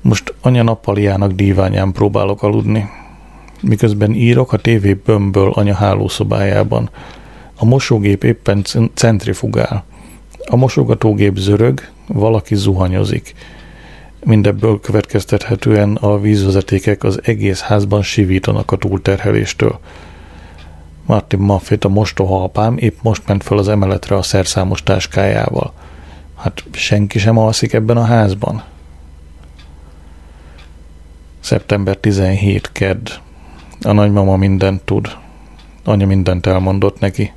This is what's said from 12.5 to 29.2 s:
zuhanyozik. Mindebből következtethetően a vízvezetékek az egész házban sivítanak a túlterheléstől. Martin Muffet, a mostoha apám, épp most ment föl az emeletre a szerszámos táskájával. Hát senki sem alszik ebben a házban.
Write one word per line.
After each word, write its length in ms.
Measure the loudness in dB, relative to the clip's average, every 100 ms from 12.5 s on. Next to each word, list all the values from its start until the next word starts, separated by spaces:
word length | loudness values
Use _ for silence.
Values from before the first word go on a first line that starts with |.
zuhanyozik. 800 | -2 0 0 0 0 -2 -4 -6 -20 -20 -20 -20 -20 -20 -20 -20 -8
Mindebből 560 | 2 2 2 0 0 -2
következtethetően 1120 | -2 -2 -2 -4 -2 -4 -2 -2 2 2 2
a 260 | 0 0 0
vízvezetékek 840 | 2 2 2 0 0 -2 0 -2
az 160 | -2 -2
egész 380 | -2 -2 -2 -2
házban 420 | -2 0 2 0
sivítanak 680 | 0 0 2 2 0 -2 -2
a 60 | -4
túlterheléstől. 1000 | -2 -2 -2 -2 0 0 -2 -2 -2 -2 -14 -20 -20 -20 -20 -20 -20 -20 -20 -20 -20 -18 -2
Martin 320 | -2 0 0
Muffet, 460 | 2 0 0 -2
a 40 | 2
mostoha 540 | 2 0 0 0 0
apám, 340 | -2 -2 -2 0
épp 200 | -2 -2
most 240 | -2 -2 -2
ment 160 | -4
föl 160 | 0 0
az 100 | 2
emeletre 480 | 0 0 -2 -2 -2
a 60 |
szerszámos 600 | 0 -2 0 -2 -2 -2
táskájával. 920 | -2 -2 -2 -2 0 0 -2 -4 -6 -10 -20 -20 -20 -20 -20 -8
Hát 280 | -8 -8 -16
senki 480 | -10 -2 0 0 0
sem 200 | 2 2
alszik 340 | 2 0 -2
ebben 240 | -2 0 0
a 80 |
házban. 580 | 2 2 2 0 -4 -6 -10 -20 -20 -20 -20 -20